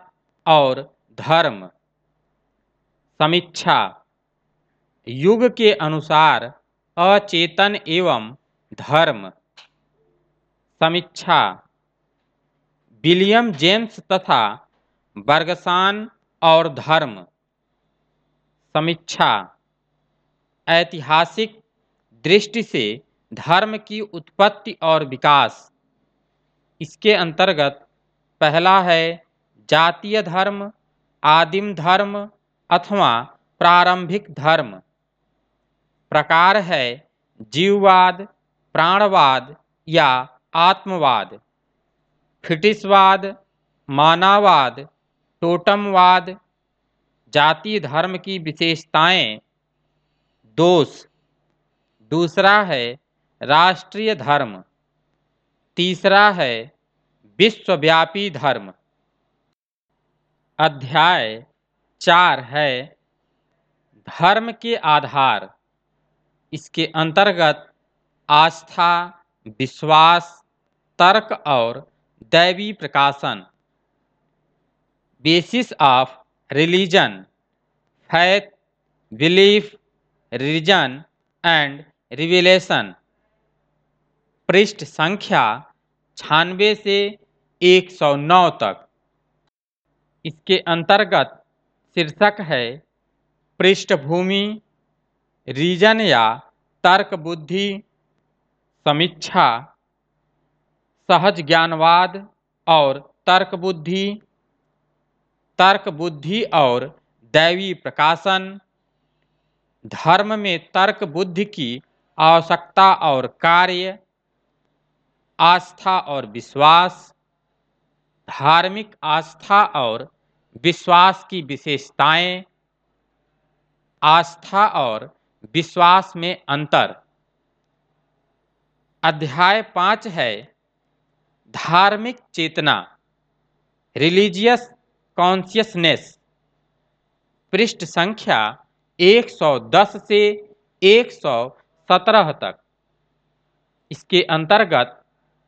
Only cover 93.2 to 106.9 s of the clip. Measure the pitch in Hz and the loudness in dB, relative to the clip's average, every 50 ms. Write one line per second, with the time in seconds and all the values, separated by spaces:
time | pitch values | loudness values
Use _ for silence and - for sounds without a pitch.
93.2 | _ _ _ _ _ _ _ _ 180 185 196 190 190 - 202 151 135 143 165 180 | _ _ _ _ _ _ _ _ 2 2 2 0 0 -4 -4 -4 -2 -4 -4 -4
94.2 | 185 185 196 196 202 208 214 214 - _ _ _ _ _ _ _ _ _ _ _ | -4 -4 -4 -4 -4 -6 -8 -12 -16 _ _ _ _ _ _ _ _ _ _ _
95.2 | _ _ _ _ _ - 127 131 156 175 185 170 196 214 220 220 220 185 139 117 | _ _ _ _ _ -12 -6 -4 -2 -2 0 2 2 2 2 2 0 0 2 2
96.2 | 113 110 113 131 - _ _ _ _ _ _ _ - 180 180 196 202 - 202 175 | 2 0 -2 -4 -12 _ _ _ _ _ _ _ 2 2 2 2 2 -4 -8 -12
97.2 | 151 165 170 165 151 139 175 196 202 202 196 202 - _ _ _ _ _ _ _ | -10 -10 -12 -12 -10 -8 -6 -4 -4 -6 -6 -10 -14 _ _ _ _ _ _ _
98.2 | _ _ _ _ _ _ _ _ _ _ _ _ _ 151 147 147 170 180 185 - | _ _ _ _ _ _ _ _ _ _ _ _ _ -2 -2 0 -2 -4 -6 -10
99.2 | - - - 190 160 131 113 117 135 - _ _ _ _ _ _ _ _ _ _ | -16 -4 0 2 2 2 0 -2 -8 -14 _ _ _ _ _ _ _ _ _ _
100.2 | _ _ _ _ _ _ _ _ _ _ _ _ _ _ _ _ _ - 185 165 | _ _ _ _ _ _ _ _ _ _ _ _ _ _ _ _ _ 2 2 2
101.2 | 170 202 202 170 160 139 165 165 165 165 165 156 160 165 170 175 185 180 170 196 | 4 2 -2 -2 -2 0 2 2 2 0 0 0 2 4 4 4 2 0 -4 -10
102.2 | 196 - _ _ _ _ _ _ _ - 160 156 147 135 135 139 139 _ _ _ | -18 -20 _ _ _ _ _ _ _ 0 2 2 2 2 -2 -6 -10 _ _ _
103.2 | _ - 180 185 196 185 - 175 170 190 185 160 151 160 180 190 196 202 208 214 | _ 0 0 0 0 -2 -6 -8 -8 -8 -8 -8 -8 -6 -6 -4 -4 -6 -8 -10
104.2 | - _ _ _ _ _ _ _ _ _ _ _ _ _ _ _ _ _ _ _ | -16 _ _ _ _ _ _ _ _ _ _ _ _ _ _ _ _ _ _ _
105.2 | _ _ _ _ _ _ _ - 180 190 202 196 - 208 165 143 165 175 156 147 | _ _ _ _ _ _ _ 2 4 4 4 2 -2 -8 -10 -8 -8 -10 -10 -10
106.2 | 139 156 196 226 208 - - 165 143 127 120 123 127 143 | -10 -6 -6 -6 -4 -2 0 2 2 2 0 -2 -4 -8